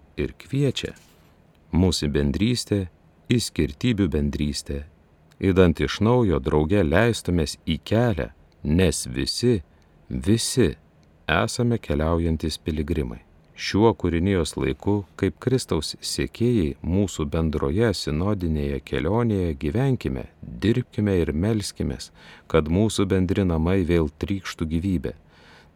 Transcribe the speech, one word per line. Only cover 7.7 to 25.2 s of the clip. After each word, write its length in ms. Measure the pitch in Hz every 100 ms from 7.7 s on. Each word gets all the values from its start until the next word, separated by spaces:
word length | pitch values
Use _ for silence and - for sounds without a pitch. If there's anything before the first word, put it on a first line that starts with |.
| 76
kelią, 480 | - 107 120 85 60 - - _
nes 440 | 71 80 92 71 62
visi, 520 | 62 67 - 120 110 - _ _ _ -
visi 600 | 65 76 113 - - 92 - _ _ _ _ -
esame 500 | 82 110 - 120 117
keliaujantys 800 | - 73 78 85 85 80 80 -
piligrimai. 640 | - 80 76 82 65 57 _ - _ -
Šiuo 320 | - 95 113
kūrinijos 600 | 101 87 82 90 95 78 -
laiku, 460 | 67 67 - 101 95 -
kaip 160 | 95 -
Kristaus 540 | - 123 - 82 - -
sekėjai, 800 | - - 69 - 117 117 76 67
mūsų 460 | 76 90 101 - 76
bendroje 600 | 82 80 76 69 87 117
sinodinėje 880 | 95 - 76 95 101 87 78 71 69 -
kelionėje 720 | 67 73 107 120 101 87 69
gyvenkime, 680 | 76 82 135 127 - 65 - -
dirbkime 800 | - - 98 120 120 - 104 92
ir 140 | 80 76
melskimės, 800 | 98 110 101 - 80 64 - - - - -
kad 240 | - 76
mūsų 340 | 87 110 - 98
bendri 320 | 95 90 95
namai 380 | 95 80 82 95
vėl 240 | 82 85 76 -
trykštų 540 | - 98 - - 80
gyvybė. 420 | 82 95 87 64 -